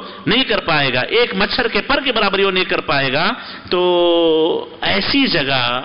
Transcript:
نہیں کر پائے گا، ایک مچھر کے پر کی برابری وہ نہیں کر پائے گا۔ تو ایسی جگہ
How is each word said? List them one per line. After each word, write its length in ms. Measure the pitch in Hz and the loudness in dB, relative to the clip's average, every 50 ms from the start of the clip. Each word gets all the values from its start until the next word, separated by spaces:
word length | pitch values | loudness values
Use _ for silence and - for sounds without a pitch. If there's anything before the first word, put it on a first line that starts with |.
| - - - - - | -2 -8 -16 -6 -2
نہیں 180 | 151 214 262 262 | 0 0 2 2
کر 140 | 247 214 190 | 0 -2 -2
پائے 360 | - 170 156 147 143 131 120 | 0 0 0 0 0 0 0
گا، 60 | 127 | -2
ایک 340 | 120 - - 233 240 233 190 | -2 0 2 2 2 2 0
مچھر 340 | 190 214 214 - 262 240 226 | -2 -2 0 0 -2 -2 0
کے 120 | 214 202 | -2 -2
پر 200 | 196 - 277 302 - | 0 0 0 0 0
کی 80 | 269 | 0
برابری 320 | 220 226 208 196 196 196 196 | 0 0 0 0 2 2 2
وہ 60 | 196 | 2
نہیں 140 | 185 185 175 | 2 0 0
کر 160 | 180 180 160 | 0 -2 -2
پائے 320 | - 160 147 139 135 131 | -2 -2 0 0 0 0
گا۔ 180 | 127 151 175 208 247 - - - - - - - | 0 0 0 -2 -2 -4 -10 -14 -16 -14 -6 -2
تو 1040 | 180 180 180 180 175 175 175 170 170 170 165 165 156 160 156 175 - - - - - - | 0 2 2 4 4 4 4 4 4 4 4 4 4 4 2 0 0 -2 -6 -10 -10 -6
ایسی 460 | 151 165 196 202 196 - - 277 262 | -4 -2 -2 -2 -2 0 0 2 2
جگہ 560 | 196 170 156 135 135 131 127 120 120 123 127 | 2 0 0 0 0 0 0 0 0 -2 -4